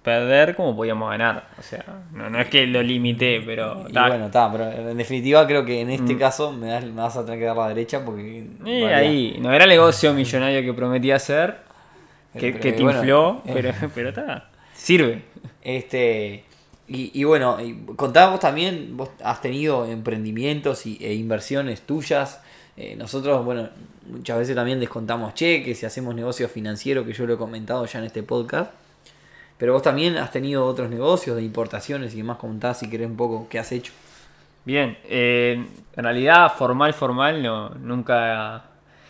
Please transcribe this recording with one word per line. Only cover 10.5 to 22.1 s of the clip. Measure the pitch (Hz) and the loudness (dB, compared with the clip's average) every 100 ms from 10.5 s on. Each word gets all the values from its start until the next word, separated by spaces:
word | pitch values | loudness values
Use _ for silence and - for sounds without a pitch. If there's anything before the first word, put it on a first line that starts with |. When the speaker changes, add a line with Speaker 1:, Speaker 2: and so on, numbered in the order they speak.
| 135 | 0
Speaker 1:
que | 127 | -2
prometía | 120 123 127 127 135 | -2 -2 0 2 2
hacer, | - 147 180 - - - _ - - _ _ | 2 0 0 -4 -18 -20 _ -20 -20 _ _
que, | 113 123 | -6 -4
Speaker 2:
Pero, | 110 | -2
Speaker 1:
que | - | 0
te | - | 2
Speaker 2:
bueno, | 131 135 | 2 4
Speaker 1:
infló, | 131 143 165 247 - | 4 6 4 0 -4
Speaker 2:
eh. | |
Speaker 1:
pero, | 131 127 110 | -2 -2 -4
<laughs> | 156 - | -6 -6
pero | 123 | -8
ta, | 185 294 127 - _ _ | -8 -8 -10 -14 _ _
sirve. | - - 175 131 113 - - - - | -8 4 4 4 0 -10 -20 -20 -14
Speaker 2:
Este, | 127 127 - 127 120 110 104 101 - _ _ _ - | -8 -8 -6 0 0 0 -4 -10 -18 _ _ _ -12
y, | 131 127 135 | -10 -6 0
y | |
bueno, | 143 151 127 113 | 4 4 4 0
y | 117 110 107 110 | -4 -12 -14 -4
contabas | 135 143 190 | 4 8 8
vos | 185 | 6
también, | 165 147 180 175 143 123 | 0 0 -2 -4 -8 -10
vos | 135 - | -12 -8
has | 113 117 | -6 -4
tenido | 131 135 151 131 120 | -4 -2 0 0 -2
emprendimientos | 113 113 110 110 110 139 147 147 127 113 | -6 -6 -4 -4 -4 -2 -2 -2 -4 -8
y, | 107 | -10
e | 110 | -6
inversiones | 110 113 107 - 135 139 110 | -4 -2 -4 -2 -4 -4 -8
tuyas. | - 151 139 | -6 -6 -2